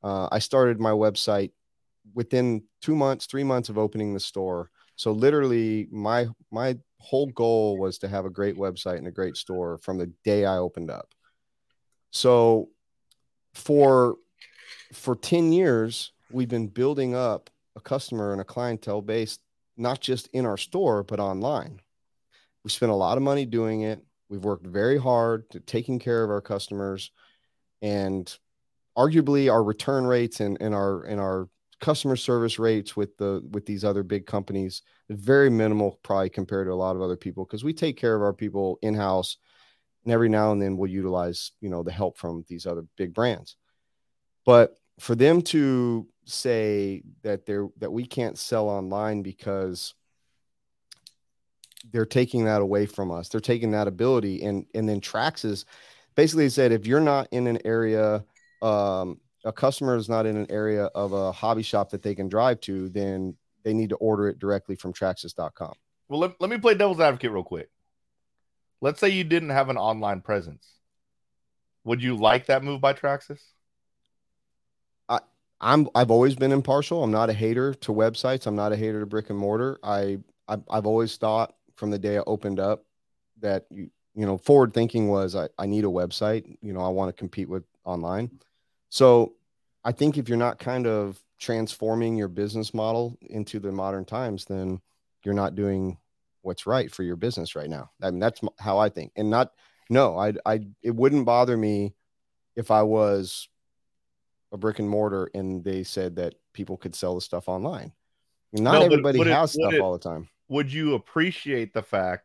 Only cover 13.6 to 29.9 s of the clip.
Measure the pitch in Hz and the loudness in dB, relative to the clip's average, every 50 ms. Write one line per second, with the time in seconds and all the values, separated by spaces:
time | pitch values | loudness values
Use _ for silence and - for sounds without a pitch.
13.6 | - - 147 147 143 135 131 127 123 120 - - _ _ _ _ - - _ _ | -2 2 6 6 8 8 8 6 6 4 2 -4 _ _ _ _ -20 -20 _ _
14.6 | - - - - - _ - - - - 123 113 - - 175 170 170 160 160 180 | -20 -20 -20 -20 -20 _ -20 -10 -4 -4 -4 -4 -2 0 2 4 4 4 4 4
15.6 | 190 160 123 113 110 113 117 - - - _ _ _ _ 120 127 127 117 120 117 | 4 4 4 2 2 -2 -4 -8 -10 -12 _ _ _ _ -4 -4 -4 -2 -2 -4
16.6 | 113 104 95 117 127 139 147 139 135 127 123 127 127 120 107 85 _ - _ _ | -4 -4 -2 0 0 0 0 0 -2 -2 -2 0 0 0 -2 -4 _ -14 _ _
17.6 | _ _ _ 107 _ - 135 135 - - 127 113 104 101 101 98 95 - - 123 | _ _ _ -20 _ -4 -4 -4 -4 -6 -6 -4 -4 -4 -4 -6 -6 -8 -8 -6
18.6 | 120 120 117 110 - - 101 104 101 104 110 117 113 107 - - _ _ _ _ | -4 -4 -4 -6 -6 -6 -6 -6 -4 -4 -4 -4 -4 -4 -8 -16 _ _ _ _
19.6 | _ _ _ - 117 123 131 139 - - 127 120 - - - 131 127 117 101 95 | _ _ _ -6 -4 -4 -4 -4 -4 -4 -4 -4 -6 -8 -4 -4 -2 -2 -4 -6
20.6 | - - - 180 196 147 110 104 98 - 110 101 101 98 95 95 104 135 151 120 | -8 -6 -4 -2 0 2 0 0 -2 -4 -4 -4 -2 -2 -4 -4 -4 -4 -4 -4
21.6 | 76 - 110 95 _ _ _ _ _ _ _ _ _ _ _ _ _ _ _ _ | -6 -10 -16 -20 _ _ _ _ _ _ _ _ _ _ _ _ _ _ _ _
22.6 | _ 110 - - 123 117 107 98 92 85 110 131 135 139 139 143 139 120 110 117 | _ -8 -4 -2 0 0 2 2 2 2 2 2 2 0 0 0 -2 -2 -2 -2
23.6 | 113 110 110 110 107 107 110 - _ _ _ _ _ _ 101 101 90 104 101 87 | -2 0 -2 -2 -2 -4 -6 -8 _ _ _ _ _ _ -12 -6 -4 -4 -4 -4
24.6 | 87 92 87 98 104 120 139 143 123 131 123 117 117 117 113 110 110 _ - 87 | -8 -6 -4 0 2 2 2 2 2 2 2 4 4 2 0 -2 -6 _ -18 -18
25.6 | - - - 117 120 - 131 123 - 123 120 113 113 104 104 104 101 - 107 101 | -14 -6 -4 -4 -4 -2 -4 -4 -2 0 0 0 0 0 -2 -4 -4 -4 -6 -6
26.6 | - - 101 101 98 98 95 95 - - _ _ _ _ _ _ _ _ _ _ | -6 -6 -8 -6 -6 -6 -6 -8 -10 -14 _ _ _ _ _ _ _ _ _ _
27.6 | _ _ _ _ 107 104 104 101 98 95 98 95 90 - - - _ _ _ _ | _ _ _ _ -4 -2 -2 -2 -2 -2 -4 -4 -6 -10 -16 -20 _ _ _ _
28.6 | _ _ _ _ _ _ _ 117 127 151 156 165 147 139 143 143 139 131 110 113 | _ _ _ _ _ _ _ 2 2 6 6 4 4 6 4 4 6 6 6 6
29.6 | 110 101 107 - - - | 4 2 0 -2 -2 0